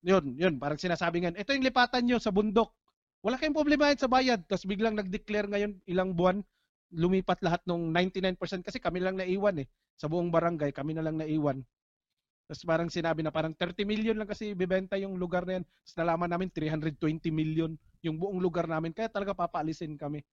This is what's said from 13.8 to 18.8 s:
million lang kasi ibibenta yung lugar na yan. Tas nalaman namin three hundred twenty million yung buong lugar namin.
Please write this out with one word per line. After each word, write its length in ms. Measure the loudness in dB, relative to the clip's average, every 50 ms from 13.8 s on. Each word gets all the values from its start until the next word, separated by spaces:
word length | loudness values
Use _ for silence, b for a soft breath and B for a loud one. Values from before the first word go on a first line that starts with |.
| -2
million 320 | -2 -2 -2 0 -2 -2 -2
lang 80 | -4
kasi 260 | -6 -8 -8 -6 -8 -4
ibibenta 460 | -4 -2 0 0 0 0 -2 -4 -4
yung 180 | -4 -4 -4
lugar 300 | -6 -4 -2 -2 -2 -2
na 160 | -2 -6 -6 -6
yan. 20 | _ _ _ _
Tas 80 | -16 -6
nalaman 360 | -2 0 0 2 2 0 0 0
namin 160 | -2 -2 -4
three 180 | _ -4 -2 -2
hundred 300 | -2 -2 -2 -4 -4 -2
twenty 320 | -2 -2 -2 0 -4 -2
million 480 | 0 0 0 0 0 0 0 -2 -4 -10 _ _ _ _ _
yung 160 | -6 -4 -2
buong 240 | -4 -4 -2 0 0
lugar 240 | 0 0 0 -2
namin. 240 | 0 0 -2